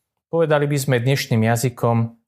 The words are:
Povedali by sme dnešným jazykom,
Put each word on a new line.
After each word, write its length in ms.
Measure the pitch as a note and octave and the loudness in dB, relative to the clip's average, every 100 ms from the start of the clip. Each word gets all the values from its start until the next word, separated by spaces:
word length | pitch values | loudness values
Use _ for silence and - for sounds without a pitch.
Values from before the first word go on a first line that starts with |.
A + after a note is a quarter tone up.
| _ _ - | _ _ -6
Povedali 400 | E3 D#3+ D3 C#3+ | -2 2 2 0
by 80 | D3 | -2
sme 240 | C3+ B2 | 0 0
dnešným 480 | B2 C3+ - A#2 A2 | 2 -2 0 0 2
jazykom, 720 | A#2 B2+ - A#2+ A#2 A2+ - | 2 -2 -2 0 0 -2 -8